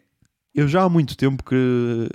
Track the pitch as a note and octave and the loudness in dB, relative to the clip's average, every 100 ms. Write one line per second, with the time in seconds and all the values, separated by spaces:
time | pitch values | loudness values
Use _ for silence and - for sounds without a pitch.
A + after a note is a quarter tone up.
0 | _ _ _ _ _ D3 C#3+ F3 F#3 E3+ | _ _ _ _ _ -2 0 2 2 2
1 | C3+ - C3+ C3+ - C3 B2+ B2 A#2+ A#2 | 0 0 -2 -2 -2 0 0 0 -2 -2
2 | A2+ | -6